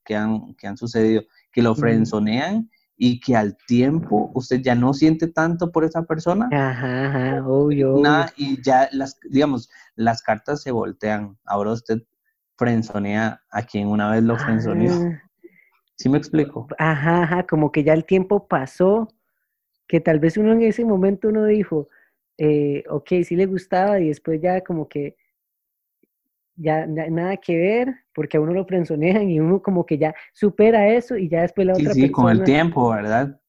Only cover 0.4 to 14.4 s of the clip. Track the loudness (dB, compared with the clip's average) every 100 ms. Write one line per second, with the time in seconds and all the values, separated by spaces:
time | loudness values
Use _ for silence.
0.4 | -6 -14 -14 -10 -6 0 2 2 -2 _
1.4 | _ 0 0 2 2 2 0 0 -2 -2
2.4 | -2 -4 -6 _ _ -2 -2 0 0 0
3.4 | 0 -4 -2 2 2 0 0 -2 -2 -6
4.4 | -4 -2 0 2 2 2 2 2 -2 -2
5.4 | -2 -2 -2 0 -2 -2 -6 -4 -2 -2
6.4 | 0 0 -2 -4 -4 -4 -2 -2 -2 -4
7.4 | 0 2 2 2 2 4 4 2 0 -6
8.4 | -6 -4 0 2 2 -2 -8 -10 -4 0
9.4 | 0 0 -8 -16 _ -4 -2 -2 -2 -4
10.4 | -4 -6 -4 -4 -4 -6 -4 -4 -6 -14
11.4 | -6 -4 -2 -4 -4 -6 -6 _ _ _
12.4 | _ -4 0 0 -2 -4 -4 -2 -4 -6
13.4 | _ -8 -6 -4 -2 0 0 2 2 0